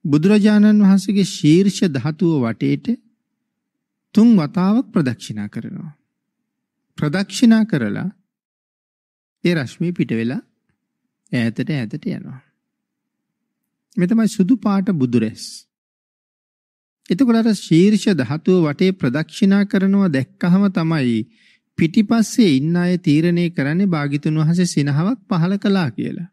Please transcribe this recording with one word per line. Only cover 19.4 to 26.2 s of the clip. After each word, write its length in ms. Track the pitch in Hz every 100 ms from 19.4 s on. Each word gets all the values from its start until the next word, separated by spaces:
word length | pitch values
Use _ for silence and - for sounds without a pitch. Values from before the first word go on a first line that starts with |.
| 196 196
කරනවා 440 | 202 196 196 202 190
දැක්කහම 560 | 135 131 _ 175 185 202
තමයි 480 | 185 160 160 123 113 107 _ _ _ _ -
පිටිපස්සේ 720 | 165 226 208 226 208 - 208
ඉන්න 260 | 131 156 175
අය 220 | 175 180
තීරණය 460 | 165 147 170 175 175
කරන්නේ 380 | 170 135 165 202
භාග්‍යතුන් 500 | 165 143 147 156 156
වහන්සේ 300 | 156 175 180
සිනහවක් 520 | - 143 143 185 262 _
පහළ 280 | 180 170 202
කළා 340 | 208 196 175
කියලා. 380 | 202 143 -